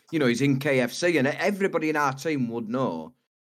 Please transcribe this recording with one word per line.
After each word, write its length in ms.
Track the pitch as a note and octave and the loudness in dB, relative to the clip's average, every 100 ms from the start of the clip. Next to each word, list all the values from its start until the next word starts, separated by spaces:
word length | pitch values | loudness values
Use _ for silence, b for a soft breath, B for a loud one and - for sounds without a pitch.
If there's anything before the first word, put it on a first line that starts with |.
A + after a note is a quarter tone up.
| - | -4
you 80 | D#3+ | 0
know, 80 | B2+ | 2
he's 140 | A#2+ | 4
in 160 | C#3 C3+ | 2 2
K 200 | D3 C3 | 2 2
F 120 | A#2+ | 0
C, 240 | - F3 D#3 | 0 0 2
and 100 | C3 | 0
everybody 640 | D3 F3 G3 G3 E3 D#3 | 0 -2 0 -2 0 0
in 60 | D3+ | 0
our 180 | C#3+ | 0
team 360 | C3+ E3 D3 A#2 | 0 -2 -2 -2
would 200 | A#2 G#2+ | -4 -4
know 440 | B2+ A#2+ E2 D#2+ _ _ _ _ | -2 -2 -4 -10 _ _ _ _